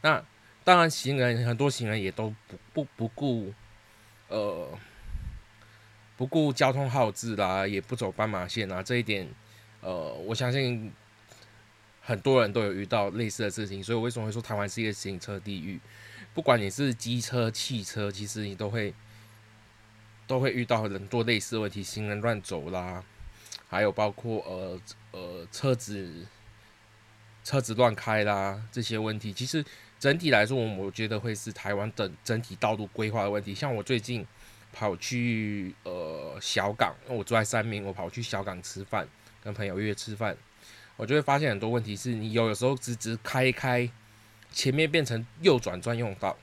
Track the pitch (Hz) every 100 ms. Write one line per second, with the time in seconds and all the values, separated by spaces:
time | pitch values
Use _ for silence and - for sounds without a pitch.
0 | 156 143 - - - - - 180 165 -
1 | 131 139 123 117 120 117 143 135 117 110
2 | 95 90 110 104 - 185 - - 147 -
3 | 113 - 143 120 98 104 - - - -
4 | - - - 107 104 85 73 87 - -
5 | - - - - - - - - - -
6 | - - 131 165 151 127 131 131 135 131
7 | 113 95 117 104 95 95 98 101 - 123
8 | 104 - 107 101 90 - 98 92 98 123
9 | 110 101 85 - - - - - - 90
10 | 76 64 90 110 127 131 131 120 110 -
11 | - - - - - - - - - -
12 | - 110 135 131 110 101 104 95 98 113
13 | 101 98 110 - 107 98 104 98 95 117
14 | 117 117 110 107 113 107 101 107 110 101
15 | 98 95 - 101 104 98 82 92 - -
16 | - - - - 151 120 98 95 139 117
17 | 117 120 113 127 113 107 - 123 95 -
18 | 104 98 104 107 104 95 104 113 104 -
19 | - - - - - - - - - -
20 | - - - 131 131 123 117 113 107 95
21 | 98 120 113 110 - 113 107 98 95 -
22 | 104 104 113 107 - 90 73 92 90 90
23 | 92 - - - - - - 90 104 95
24 | 107 101 117 110 - 90 92 90 - -
25 | - 90 87 90 85 - 139 123 - 104
26 | 90 80 90 - - - - - - -
27 | - - - - - 139 120 110 123 107
28 | - 107 104 101 98 98 110 - 110 110
29 | 110 107 107 92 127 160 143 - - -
30 | 139 156 170 117 107 131 110 98 98 92
31 | 110 107 113 107 - 104 101 101 107 -
32 | 101 78 - 113 117 92 107 110 101 -
33 | 107 113 101 104 98 98 147 117 98 123
34 | 107 123 95 - - - - - 107 87
35 | - 123 120 113 107 101 95 - 87 90
36 | 80 80 76 92 - - 98 107 92 -
37 | - 123 98 117 104 117 110 107 98 95
38 | 90 107 117 98 101 92 92 - 98 110
39 | 78 - - - 107 104 101 92 107 101
40 | - 104 110 87 - - - - - -
41 | 110 147 143 143 151 104 110 120 107 101
42 | 123 113 110 110 113 104 123 135 - 117
43 | 113 113 - 131 131 120 131 123 123 -
44 | - - - - - - 135 139 160 160
45 | 139 113 120 - 175 135 98 90 101 117
46 | 117 95 98 -